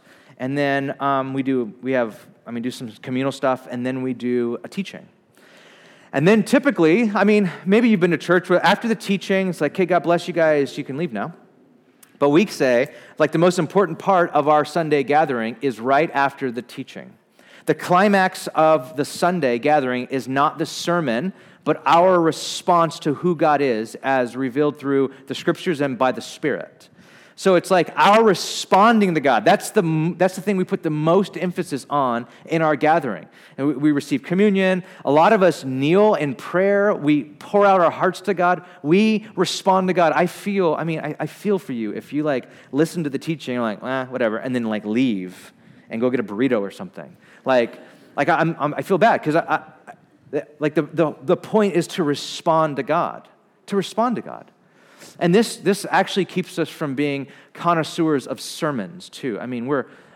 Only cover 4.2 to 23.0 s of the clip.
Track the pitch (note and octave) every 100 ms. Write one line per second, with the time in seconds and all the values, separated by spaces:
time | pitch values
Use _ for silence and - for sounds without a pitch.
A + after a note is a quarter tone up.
4.2 | B2 B2 A#2 A#2+ - - F#3+ - - _
5.2 | _ _ _ - - - - - _ C3+
6.2 | E3 A3 - C4+ C#4+ G3 D#3+ G3+ A3+ G3+
7.2 | G3+ G#3 F#3 - F3+ A3 A#3 G3+ F#3 D3+
8.2 | - F3+ F3+ F3+ E3 G#3 A#3 A3 - G3
9.2 | - F#3+ F#3+ D#3 D3 - F3+ F3 D3+ E3+
10.2 | F3+ E3 D#3+ D3 C3+ - C#3 C3+ E3+ G2+
11.2 | C#3+ - _ _ _ _ _ _ _ -
12.2 | C#3+ D#3 G#3+ - C3+ A#2+ C#3 - - -
13.2 | D3+ E3 F3+ F3+ C#3+ F#3+ F3 E3+ G3 F#3
14.2 | E3+ D3 C#3+ D3+ D3 F3 D#3 D3 C3 D3
15.2 | D#3 A#2+ A2+ - C#3 A2 B2 C#3 E3 C#3
16.2 | C#3 - C3 A#2+ - - B2+ F2 B1+ -
17.2 | _ _ _ - - D3+ - F3+ G#3 G3
18.2 | F#3 - - D#3 D#3 D#3 C3 C#3+ C3+ -
19.2 | F3 F#3 C3 A#2+ C#3+ D3+ B2+ B2 B2+ C3+
20.2 | A#2 C#3 D3 - D#3+ - - F3 C#3 A2+
21.2 | F#3 - - _ C#3+ D3+ C3+ E3 F#3 F3+
22.2 | D#3+ D#3 - - - F3 E3 -